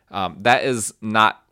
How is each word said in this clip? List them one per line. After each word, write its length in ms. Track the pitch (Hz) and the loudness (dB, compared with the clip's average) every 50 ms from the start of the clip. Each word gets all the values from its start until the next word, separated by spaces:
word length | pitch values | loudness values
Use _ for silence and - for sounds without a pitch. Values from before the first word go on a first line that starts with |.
| _ _ | _ _
Um, 280 | - 101 92 87 - 92 | -8 -8 -8 -8 -8 -2
that 240 | 101 120 127 - - | 2 2 2 2 2
is 280 | 135 127 113 - - - _ | -2 -4 -4 -6 -10 -12 _
not 440 | 107 110 107 110 110 107 - - _ _ | -10 -2 2 4 4 4 2 -2 _ _